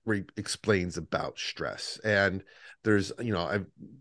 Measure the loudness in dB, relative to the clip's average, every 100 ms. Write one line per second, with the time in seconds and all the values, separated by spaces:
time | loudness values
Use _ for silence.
0 | -2 -2 -2 -8 -8 -2 2 2 2 -4
1 | -4 -4 -4 -6 -8 -6 -6 -6 -10 -4
2 | 2 4 4 0 -8 -18 -20 -4 4 4
3 | 4 -4 -2 -2 0 -2 -4 -12 -20 -4